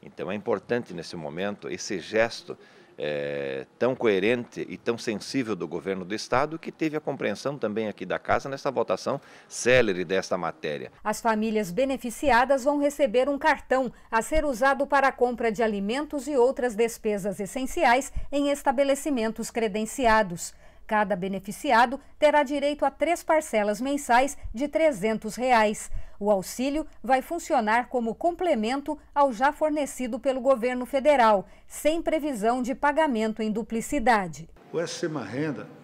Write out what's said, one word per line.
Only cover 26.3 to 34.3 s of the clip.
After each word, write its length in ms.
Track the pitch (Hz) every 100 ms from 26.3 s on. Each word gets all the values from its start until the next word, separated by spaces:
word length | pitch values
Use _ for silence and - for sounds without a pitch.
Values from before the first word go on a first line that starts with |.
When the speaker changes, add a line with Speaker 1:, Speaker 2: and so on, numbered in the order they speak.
Speaker 2:
auxílio 560 | 202 175 - 262 285 302 -
vai 180 | 220 262
funcionar 680 | 254 339 - 294 214 226 240
como 260 | 254 226 220
complemento 840 | 339 349 359 262 214 269 285 294 -
ao 180 | - 277
já 200 | 208 269
fornecido 680 | 294 311 302 277 - 254 220
pelo 240 | 277 262
governo 420 | 240 262 247 247
federal, 600 | 247 277 285 285 226 202 - - -
sem 340 | - 294 330
previsão 600 | 320 311 294 247 214 254
de 100 | 240
pagamento 720 | 254 285 285 311 226 220 220
em 80 | 220
duplicidade. 960 | 214 220 226 220 294 254 220 180